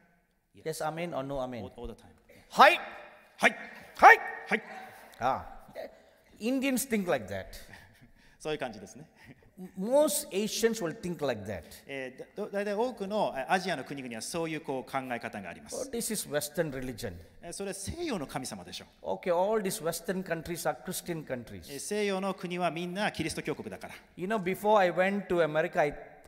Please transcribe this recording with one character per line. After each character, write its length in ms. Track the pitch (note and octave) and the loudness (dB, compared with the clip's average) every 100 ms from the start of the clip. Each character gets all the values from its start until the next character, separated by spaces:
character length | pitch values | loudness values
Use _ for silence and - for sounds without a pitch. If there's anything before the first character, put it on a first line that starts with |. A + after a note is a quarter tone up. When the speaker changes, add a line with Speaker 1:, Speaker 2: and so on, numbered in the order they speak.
| _ _ _ _ _ | _ _ _ _ _
Speaker 1:
Yes, 320 | - D#3+ D#3 D#3 | -10 -8 -4 -4
amen 300 | D#3+ F3 C3+ | -4 -4 -4
or 100 | C3+ | -4
no 160 | C#3 | -4
amen? 180 | B2+ A#2+ | -4 -6
Speaker 2:
All, 120 | F#2 - | -10 -10
all 100 | A#2+ | -12
the 60 | |
time. 160 | A2 - - _ - - | -12 -18 -20 _ -20 -2
Speaker 1:
は 200 | - C#4 | 10 10
い。 80 | F4 - - - - - - | 10 0 -14 -18 -20 -20 0
Speaker 2:
は 100 | B3 | 2
い。 80 | - - - - - | 2 -6 -18 -18 10
Speaker 1:
は 180 | F4+ | 12
い。 60 | A4+ - - - | 12 8 -10 -4
Speaker 2:
は 60 | A3 | -4
い。 80 | - - - - - - | -4 -14 -16 -18 -20 -2
Speaker 1:
あ 60 | B2 | 0
あ。 340 | A#2 - - - - - - - _ _ - | 0 -4 -14 -16 -14 -14 -16 -20 _ _ -6
Indians 480 | G#3+ C4+ C4+ B3+ - | -2 0 0 0 0
think 200 | A3 F3+ | 0 0
like 160 | C#3+ G2+ | 0 -2
that. 120 | G2 F#2 - - - - - - - - - | -8 -10 -14 -18 -20 -20 -20 -20 -20 -20 -10
Speaker 2:
そ 120 | D#3+ | -6
う 40 | |
い 20 | D3+ | -4
う 20 | |
感 140 | C3 | -4
じ 80 | G#2 | -8
で 60 | F#2+ | -14
す 80 | B2 | -16
ね。 120 | D#3 - - - - - F3+ - | -20 -20 -20 -20 -20 -16 -12 -6
Speaker 1:
Most 520 | G3 C#4 D4+ D4 - | 2 6 6 4 -2
Asians 520 | F3+ G#3+ - A3+ A3 | -2 0 2 2 2
will 160 | E3 D3 | -2 -2
think 240 | F3 F3 C#3+ | -4 -2 0
like 180 | A2+ | -2
that. 200 | G2 F#2 - - - | -4 -8 -10 -16 -10
Speaker 2:
え 320 | C#3 C3 - - | -8 -8 -10 -14
ー、 120 | - G#3 | -10 -6
だ-、 40 | |
だ 120 | G3 | -4
い 40 | G#3 | -2
た 60 | |
い 20 | |
多 200 | G3+ B3 | 0 -2
く 120 | A#3+ G3 | -2 -4
の、 280 | G#3+ D#3 B2 | 0 0 0
え 60 | |
ー、 100 | C3 | 0
ア 80 | F#3+ | 0
ジ 100 | F3+ | 0
ア 60 | D3+ | -2
の 80 | |
国 180 | B2+ C#3+ | -4 -8
々 140 | B2+ A2+ | -8 -8
は 60 | |
そ 220 | - E3+ | -6 -4
う 60 | E3 | -4
い 60 | D3+ | -4
う 60 | |
こ 240 | D3 C3 - | -4 -6 -4
う 20 | |
考 100 | C#3 C3 | -6 -4
え 80 | A#2+ | -4
方 220 | A2+ G#2+ | -6 -8
が 80 | F2+ | -10
あ 40 | |
り 80 | E2 | -12
ま 80 | - | -10
す。 60 | - | -8
Speaker 1:
Oh, 160 | C#4+ | -4
this 220 | A#3 - | -4 -4
is 160 | A3 - | -4 -2
Western 420 | C#3+ - - D#3+ | -4 -2 -2 -2
religion. 400 | C3+ B2+ A#2 A2+ F2 - - | -4 -6 -6 -8 -10 -14 -18
Speaker 2:
え 80 | E3+ | -14
ー、 20 | |
そ 140 | E3+ G3 | -10 -8
れ 60 | |
は 20 | |
西 320 | F#3 - D#4+ F4 | -8 -8 -6 -4
洋 120 | G#3 | -4
の 80 | C3+ | -4
神 200 | C#3 B2 | -6 -6
様 180 | G#2 | -8
で 80 | F2 | -12
し 100 | - | -14
ょ 40 | - - | -16 -10
う。 140 | - F#2+ | -4 -2
Speaker 1:
Okay, 200 | F#3+ E3+ | 2 2
all 260 | F#3+ A3 | 4 2
these 220 | F#3+ - | 0 -2
Western 400 | D3+ E3 - F#3 | -2 -2 -2 -4
countries 420 | F#3 E3 D#3 E3+ D#3+ | -2 -4 -4 -2 -2
are 160 | D3+ | -2
Christian 440 | - F3 - E3 C#3+ | -4 -6 -4 -6 -4
countries. 440 | B2+ A2+ G2+ E2+ | -8 -8 -12 -10
Speaker 2:
え 60 | C#3 | -10
ー、 40 | |
西 260 | - G#3 G3+ | -4 0 0
洋 160 | F#3+ | 0
の 120 | G3 | -2
国 240 | F#3 F3 F3 | -4 -4 0
は 140 | F3 | 0
み 140 | D#3 F3 | 0 -4
ん 80 | |
な 180 | F3+ G3+ | -2 -2
キ 100 | - | 0
リ 80 | D#3+ | -2
ス 40 | |
ト 80 | - | -2
教 120 | D#3 | -4
国 160 | D3 - | -4 -6
だ 80 | F#2 | -10
か 120 | - | -12
ら。 60 | - - - | -16 -18 -8
Speaker 1:
You 120 | F#3 | -2
know, 100 | A3 | 0
before 360 | F3 F#3 G#3 G#3+ | 0 0 6 8
I 160 | F#3 | 8
went 340 | E3+ F#3 G3+ F#3+ | 6 4 2 2
to 160 | F3 | 4
America, 340 | D#3 D3+ F3 F3+ | 4 4 2 4
I, 160 | D3 - - - | 2 0 -10 -20